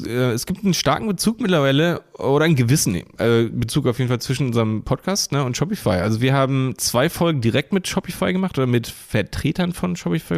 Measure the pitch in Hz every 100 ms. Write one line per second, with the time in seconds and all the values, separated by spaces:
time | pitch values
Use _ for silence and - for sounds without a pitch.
0 | - 120 127 117 - 185 196 165 - 143
1 | 220 175 208 226 208 175 139 139 170 160
2 | - - 117 143 156 139 117 151 - 87
3 | - - 113 117 117 - 117 156 127 117
4 | 123 123 - 131 135 117 110 110 - 131
5 | - 202 - 139 131 127 156 214 - 92
6 | 104 110 131 135 135 135 127 - - 117
7 | 156 - 170 151 117 120 - 190 - -
8 | - - 185 185 190 - 131 120 113 -
9 | - 110 98 - 135 - 175 - 90 -
10 | 180 165 -